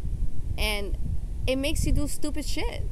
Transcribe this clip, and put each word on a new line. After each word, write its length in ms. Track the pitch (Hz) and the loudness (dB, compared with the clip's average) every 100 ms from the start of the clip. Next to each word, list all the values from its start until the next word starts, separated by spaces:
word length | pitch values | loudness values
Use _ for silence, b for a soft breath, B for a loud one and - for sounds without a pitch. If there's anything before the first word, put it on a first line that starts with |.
| - - - - - - | -2 0 2 2 0 0
And 420 | 208 208 202 - - - - - 247 | 0 0 -2 -2 0 -2 -2 -4 0
it 80 | 262 | 0
makes 280 | 285 311 302 | 0 0 2
you 60 | |
do 160 | 254 294 | 2 2
stupid 380 | - 302 277 - | 2 0 0 -2
shit. 380 | 302 - - - | 0 -2 -2 -4